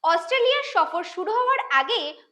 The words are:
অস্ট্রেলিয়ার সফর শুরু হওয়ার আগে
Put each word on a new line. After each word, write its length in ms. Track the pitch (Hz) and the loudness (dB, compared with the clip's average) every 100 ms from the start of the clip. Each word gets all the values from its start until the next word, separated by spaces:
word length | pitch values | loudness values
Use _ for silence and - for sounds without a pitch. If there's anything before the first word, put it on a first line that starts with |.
অস্ট্রেলিয়ার 600 | 320 339 330 523 494 571 | 2 0 0 2 2 2
সফর 420 | 571 370 - 339 | 0 0 0 -2
শুরু 280 | 349 - 370 | -6 -8 -2
হওয়ার 260 | 453 494 523 - | 0 0 0 2
আগে 420 | 269 269 453 294 302 _ | 0 2 -2 -4 -12 _